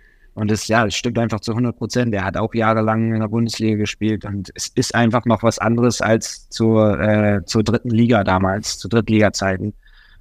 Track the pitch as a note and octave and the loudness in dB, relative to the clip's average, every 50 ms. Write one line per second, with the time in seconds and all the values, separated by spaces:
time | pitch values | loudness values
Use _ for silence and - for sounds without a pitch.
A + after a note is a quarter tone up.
0 | _ _ _ _ _ - - G#2 G#2+ G#2 G#2+ G2+ - - G#2+ A#2 A#2 G2+ - - | _ _ _ _ _ -16 -8 -4 -2 0 0 -2 0 0 0 2 2 0 -2 -4
1 | - B2 G#2+ A2+ A#2 G#2+ A2+ G2+ - A#2 G#2+ A#2 B2 A#2+ A2 - A#2+ G#2 - B2 | -4 -4 -2 -2 -2 -2 -2 -4 -4 -4 -4 -2 -2 -2 -4 -6 -8 -4 -2 -2
2 | B2 A#2+ G#2 G2 F#2+ G2 - - A2 A2 - A2+ A2 A2 A2 A2 A2 A2 A2 A2 | -2 0 -2 -2 -4 -4 -4 -4 -4 -2 -2 0 2 2 2 2 2 0 0 0
3 | A2+ A2+ A2+ A2 A2 G#2 G#2+ A#2 A#2 A2+ - - A2 A2 G#2+ G#2 G#2 G#2 - - | 0 0 0 -2 -2 -2 -2 -2 -2 -2 -2 -2 -2 0 0 0 -2 -4 -4 -4
4 | G#2 G#2+ G#2+ G2+ - - G2+ G2+ F#2 - - - - - - - B2+ - - A2+ | -2 -2 -2 -2 -6 -8 -8 -8 -8 -10 -10 -12 -10 -6 -2 -2 -2 -2 0 0
5 | A#2+ A2+ G#2+ A#2+ A2 A#2+ A2+ - - A2+ - - G2+ A2 A#2 A#2+ A#2+ A#2+ A2+ - | 2 2 2 0 2 0 0 2 2 0 0 0 0 0 0 2 2 0 0 0
6 | - G#2+ A2+ A2+ - - - - - - - - A2+ A2 A2+ A2 G#2+ G#2 G2 C2+ | 0 0 0 0 0 -6 -14 -14 -18 -12 -4 0 2 4 4 4 4 4 2 2
7 | F2+ G#2+ G#2+ G#2+ G#2 G#2 G#2 G2 F2 - - A2+ G#2 A2 G#2 - - B2 A2+ A2+ | 2 2 2 2 2 2 0 0 -2 -2 0 0 2 2 0 -2 -2 0 2 2
8 | A#2 A#2 A#2+ G#2 F#2+ G2+ F#2 F#2+ G2 F#2 F#2+ G#2+ A2 - - - - F#2+ A#2 A#2 | 4 4 4 2 2 2 2 2 2 0 -2 -2 -4 -8 -10 -10 -6 0 0 0
9 | G2 A2 A2 G#2+ G#2+ F#2+ - - G2 F#2+ F#2+ F#2 G2+ G#2 - - _ - - - | 2 4 4 4 4 2 2 0 -4 -4 -2 -4 -4 -8 -8 -10 _ -20 -20 -20
10 | - _ _ - | -20 _ _ -12